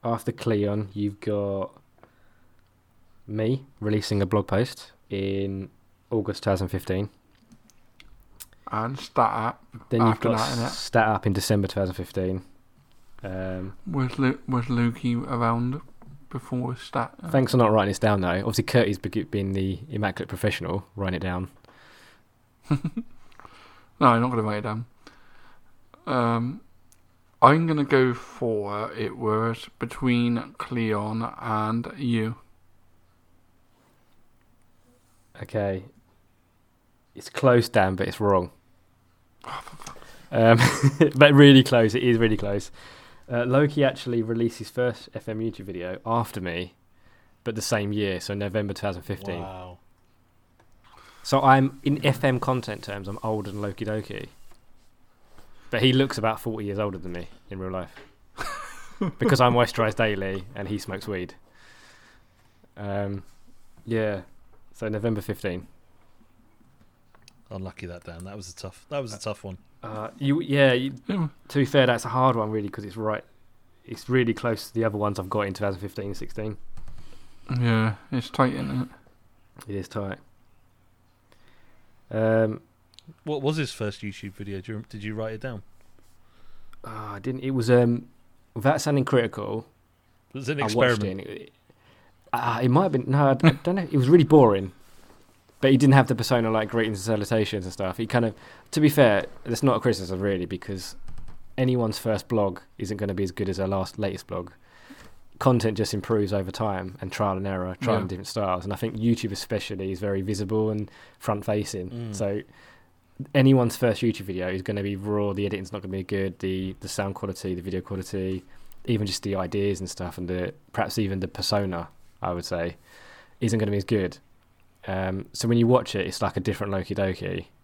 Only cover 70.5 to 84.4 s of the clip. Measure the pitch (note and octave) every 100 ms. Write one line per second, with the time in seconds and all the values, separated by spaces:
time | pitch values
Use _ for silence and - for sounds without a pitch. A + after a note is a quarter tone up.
70.5 | C#3 C3+ B2 C3 B2+ - F#3+ D#3+ - -
71.5 | C#3+ C3 D3 B2+ A#2+ B2 B2+ C3 A#2 G#2+
72.5 | A2 G2+ - G2+ F#2+ G#2+ G#2+ - _ -
73.5 | - _ _ - A#2 - B2+ A#2+ G#2 B2
74.5 | G#2+ - A2+ A2+ G#2 G#2 G2 F#2 G#2+ G2+
75.5 | F#2 G2+ F#2+ G2 - G2+ G2 - - G#2+
76.5 | G2+ - - - - - - - - -
77.5 | B2 A#2+ A2+ A2 G#2 - C3 - - C3
78.5 | C3+ - B2+ B2+ - _ _ _ _ _
79.5 | - - G2+ F2+ A2 G2 F#2+ - _ _
80.5 | _ _ _ _ _ _ _ _ _ -
81.5 | - - - - _ _ A2 A2 A2 A2
82.5 | G#2+ _ _ _ - - - - D3+ C#3
83.5 | D#3 C#3 - G#2+ - G#2 F#2+ G#2 -